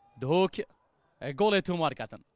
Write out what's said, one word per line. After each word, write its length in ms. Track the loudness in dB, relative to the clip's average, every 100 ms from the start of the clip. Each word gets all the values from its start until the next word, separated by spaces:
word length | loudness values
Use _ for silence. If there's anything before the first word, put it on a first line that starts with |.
| _ -10
دهوک 460 | 0 2 2 -2 -10 _ _ _ _ _ -10 0
گولت 300 | 2 2 0
تومار 280 | 0 -2
کردن. 240 | -2 -12 -14 _